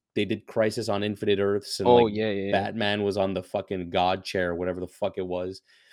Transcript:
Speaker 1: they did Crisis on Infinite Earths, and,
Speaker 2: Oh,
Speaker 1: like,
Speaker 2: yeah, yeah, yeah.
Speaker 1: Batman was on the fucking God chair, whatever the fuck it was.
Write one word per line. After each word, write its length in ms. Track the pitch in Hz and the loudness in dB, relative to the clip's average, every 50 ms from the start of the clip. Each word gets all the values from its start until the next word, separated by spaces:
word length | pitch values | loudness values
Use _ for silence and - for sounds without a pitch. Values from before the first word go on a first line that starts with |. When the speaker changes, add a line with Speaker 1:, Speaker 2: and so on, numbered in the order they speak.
| _ _ - | _ _ -2
Speaker 1:
they 80 | 113 104 | 0 0
did 200 | 98 110 101 - | 0 -2 -4 -6
Crisis 400 | - - 117 110 110 107 123 107 110 | -4 0 0 2 2 0 -2 -2 -2
on 140 | 101 101 104 | -2 0 -2
Infinite 360 | 107 104 - 107 107 101 92 | -2 -4 -2 0 2 2 4
Earths, 420 | 101 101 101 101 - - - - | 4 2 2 0 -2 -4 -4 0
and, 80 | 98 120 | 4 6
Speaker 2:
Oh, 60 | 123 | 6
Speaker 1:
like, 200 | 120 120 107 104 | 6 6 4 0
Speaker 2:
yeah, 140 | 107 110 110 | -2 -2 -2
yeah, 120 | 101 98 95 | -2 -2 -2
yeah. 40 | 98 101 | 0 0
Speaker 1:
Batman 500 | 98 101 107 104 113 107 101 104 104 101 | 0 0 -2 -2 -2 0 0 0 2 0
was 140 | 101 95 | 0 0
on 160 | 104 98 95 95 | 0 0 0 -2
the 100 | 92 90 | -4 -6
fucking 460 | - - 101 98 - 101 92 87 87 | -4 -6 -6 -4 -4 -6 -6 -6 -2
God 340 | 92 95 90 92 95 92 90 | 0 2 2 2 2 0 -4
chair, 320 | - - 95 90 87 87 | -4 -2 0 0 0 0
whatever 240 | 85 90 90 90 90 | -2 -2 -4 -4 -4
the 80 | 90 | -6
fuck 300 | 87 - - 104 98 92 | -10 -8 -6 -6 -4 -4
it 100 | 98 92 | -4 -6
was. 340 | 90 90 90 92 95 95 - _ _ _ _ _ _ | -4 -4 -4 -4 -6 -8 -12 _ _ _ _ _ _